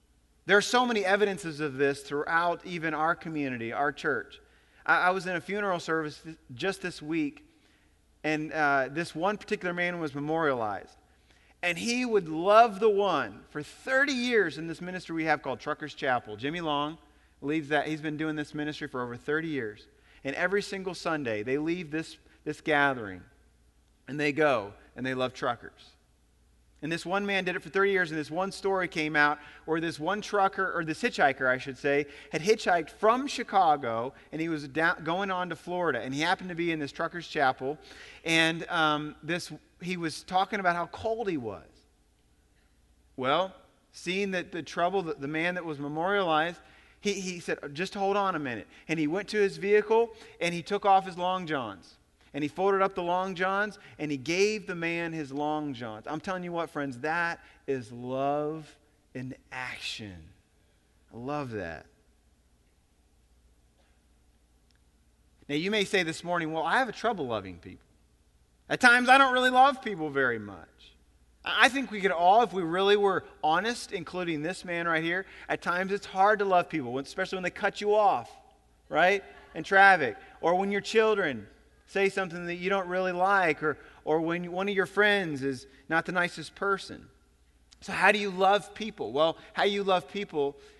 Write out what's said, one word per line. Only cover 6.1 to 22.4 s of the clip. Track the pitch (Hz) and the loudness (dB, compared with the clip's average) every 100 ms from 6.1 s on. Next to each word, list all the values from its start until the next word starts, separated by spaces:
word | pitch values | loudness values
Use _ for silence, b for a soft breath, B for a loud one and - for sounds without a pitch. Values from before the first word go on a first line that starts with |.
| - | -10
th-, | 160 - - | -18 -18 -16
just | 120 180 190 | -4 -4 -4
this | 180 - | -8 -8
week, | 151 165 143 - - b b b b b _ _ | -4 -2 -2 -6 -20 b b b b b _ _
and, | 151 156 156 | -2 -2 -2
uh, | 156 147 139 127 | 0 2 4 0
this | 147 170 | -4 -6
one | 156 190 208 | -2 -2 -2
particular | - 208 180 | -4 -4 -4
man | 175 175 175 | -2 -2 -2
was | 156 | -6
memorialized. | 143 147 160 151 127 107 95 - - _ b b b b b | -6 -2 0 2 0 -2 -4 -10 -20 _ b b b b b
And | 175 170 | -4 -2
he | 214 247 | -2 0
would | 247 208 160 | 2 0 0
love | 156 185 220 240 190 | -2 6 8 8 6
the | 220 | 2
one. | 202 202 147 110 110 - | 4 2 0 -2 -8 -12
For | 147 | -12
thirty | 147 - 254 262 277 | -12 -12 0 2 2
years | 254 247 226 170 151 | 2 2 2 2 -2
in | 165 | -8
this | 160 | -8
ministry | 175 180 - 165 | -8 -8 -6 -2
we | |
have | 160 151 | 0 0
called | 139 123 | 0 -6
Truckers | 147 151 147 | -6 -6 -8
Chapel, | - 139 123 110 104 | -4 0 0 -2 -8
Jimmy | 139 175 | -6 -4
Long | 165 143 147 160 b b b b | -2 -2 -2 -6 b b b b
leads | 139 160 139 | -4 -4 0
that. | 151 151 | 0 0
He's | 156 | -4
been | 156 151 | -6 -4
doing | 156 151 | -4 -4
this | 147 | -6
ministry | 151 147 147 147 | -6 -6 -6 -8
for | 127 | -6
over | 120 120 | -6 -8
thirty | - 156 165 | -4 -2 -2
years. | 139 110 107 - b b b | -4 -6 -10 -20 b b b
And | 135 143 | -8 -2
every | 180 202 | 0 0
single | 196 190 190 | -2 -8 -8
Sunday, | 165 175 156 123 104 | -6 -4 -2 -2 -4
they | 110 143 | -2 -2
leave | 156 180 156 | -2 -4 -4
this, | 156 156 - b b | -8 -8 -16 b b